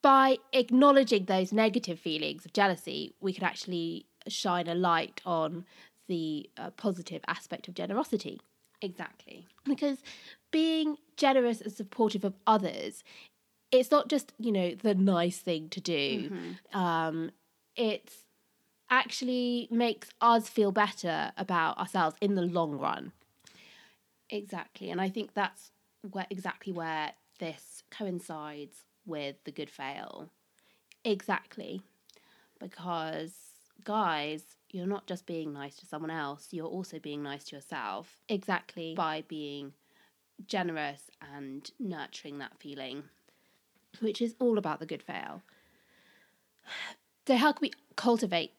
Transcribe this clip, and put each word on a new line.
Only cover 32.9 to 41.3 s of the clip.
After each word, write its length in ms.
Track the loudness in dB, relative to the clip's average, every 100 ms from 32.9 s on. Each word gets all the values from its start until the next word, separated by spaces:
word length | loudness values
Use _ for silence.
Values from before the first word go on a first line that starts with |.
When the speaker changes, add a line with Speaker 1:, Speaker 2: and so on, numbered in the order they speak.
| -4 -4 -6 -8 -14 -20 -20 _ _
Speaker 2:
guys, 600 | -4 0 2 0 -2 -6 -10 _ _
you're 160 | -6 -2
not 200 | -4 -4
just 180 | -10 -6
being 260 | -6 -6
nice 240 | -8 -10 -14
to 80 | -12
someone 240 | -8 -6
else, 360 | -4 -6 -8 -10
you're 140 | -10 -8
also 320 | -8 -8 -10
being 220 | -10 -8
nice 200 | -8 -10
to 120 | -12 -18
yourself 640 | -10 -8 -6 -8 -10 _ -4
Speaker 1:
Exactly. 640 | -4 -2 -4 -4 -10 -8
Speaker 2:
by 300 | -2 -2 -2 -6
being 460 | -8 -8 -8 -12 -16 _ _ _ _ _ -20 -6
generous 640 | -2 -2 -2 -6 -8 -18 _ -18